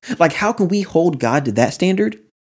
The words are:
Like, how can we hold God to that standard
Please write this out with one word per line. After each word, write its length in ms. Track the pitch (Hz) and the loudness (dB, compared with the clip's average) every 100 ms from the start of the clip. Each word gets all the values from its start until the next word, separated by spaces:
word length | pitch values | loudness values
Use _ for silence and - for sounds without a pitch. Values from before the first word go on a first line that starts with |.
| - 254 | -12 0
Like, 140 | 160 | 0
how 200 | - 208 | 2 -4
can 140 | 240 185 | 0 0
we 140 | 202 | 0
hold 400 | 190 160 175 139 | 0 0 0 0
God 240 | 117 143 | 0 0
to 80 | 131 | 0
that 200 | 104 120 | 0 0
standard 460 | - 185 190 220 - _ _ | 0 -2 0 -2 -4 _ _